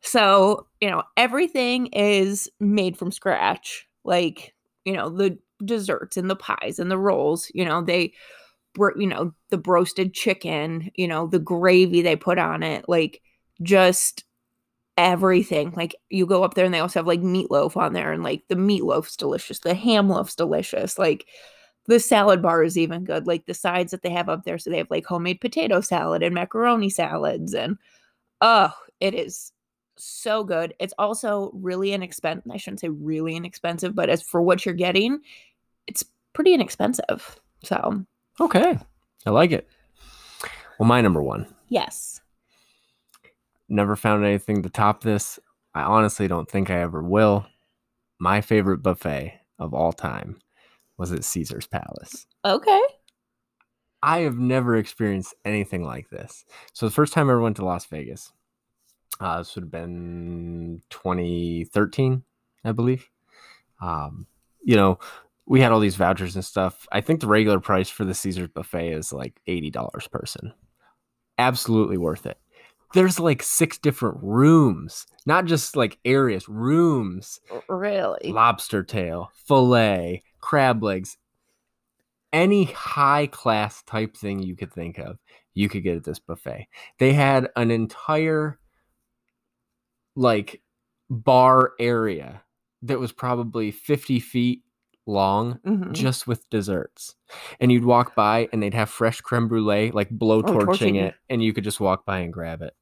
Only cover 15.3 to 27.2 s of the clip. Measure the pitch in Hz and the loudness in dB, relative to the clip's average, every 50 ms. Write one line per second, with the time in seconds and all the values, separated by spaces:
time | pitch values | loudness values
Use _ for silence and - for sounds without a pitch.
15.3 | 185 180 - - 180 151 147 170 170 180 170 165 - - _ _ - 190 185 170 | 4 4 2 2 -2 -2 -2 -2 -4 -6 -8 -8 -8 -12 _ _ -2 0 0 2
16.3 | 196 180 185 180 - - 185 185 180 165 156 180 - 190 165 170 175 175 175 185 | 2 2 2 2 2 2 2 2 2 0 -2 -2 -2 -2 0 0 0 0 0 0
17.3 | 180 190 - - - 143 147 151 156 - 165 156 - 175 160 151 156 165 170 127 | 0 0 -2 0 0 0 0 0 0 -2 -2 -2 -2 -4 -4 -4 -4 -4 -4 -6
18.3 | 147 151 _ _ 185 180 190 202 208 185 - - - 151 156 - - - - 143 | -6 -8 _ _ -2 0 2 2 2 0 0 0 -2 -2 -2 -6 -12 -6 -4 -4
19.3 | 139 - - - - - - 170 175 190 208 233 226 214 202 196 185 - - - | -4 -4 -6 -10 -14 -8 -4 -4 -4 -2 0 2 2 4 4 4 2 0 -2 -6
20.3 | - - 165 160 160 156 185 - - 170 - 185 - - 190 165 151 - - _ | -4 -4 -2 -2 0 -2 -2 -4 -6 -6 -4 -4 -4 -2 0 0 0 -2 -4 _
21.3 | - - - - _ _ _ _ _ _ _ - 226 240 233 - 247 214 202 208 | -20 -20 -20 -20 _ _ _ _ _ _ _ 4 4 4 6 4 4 4 6 6
22.3 | 196 180 170 175 165 165 160 165 175 180 165 156 165 170 185 185 165 156 - 180 | 6 4 4 2 4 4 2 2 2 0 0 0 -2 -8 -6 -4 -4 -4 -2 -2
23.3 | 170 165 _ - 175 - - 196 175 180 180 175 - 180 _ 175 170 175 175 190 | -2 -2 _ -8 -12 -6 -4 -2 -2 -2 -2 -4 -6 -8 _ -4 -4 -4 -4 -4
24.3 | 160 165 190 175 170 170 - - 170 165 165 - 160 160 160 - 180 175 170 180 | -4 -6 -6 -8 -8 -8 -6 -4 -4 -4 -4 -2 -4 -6 -4 -4 -6 -4 -2 -4
25.3 | 185 190 - 247 - 320 330 - 208 180 196 - 180 170 151 165 165 170 165 170 | -4 -4 -6 -6 -4 -2 0 2 0 0 0 0 -2 -2 -2 0 -2 0 0 0
26.3 | 175 175 175 185 - 220 233 240 240 226 202 196 190 - 170 151 151 160 | -2 -2 -4 -4 -4 0 2 2 2 2 0 -2 -2 -2 -4 -2 -2 -2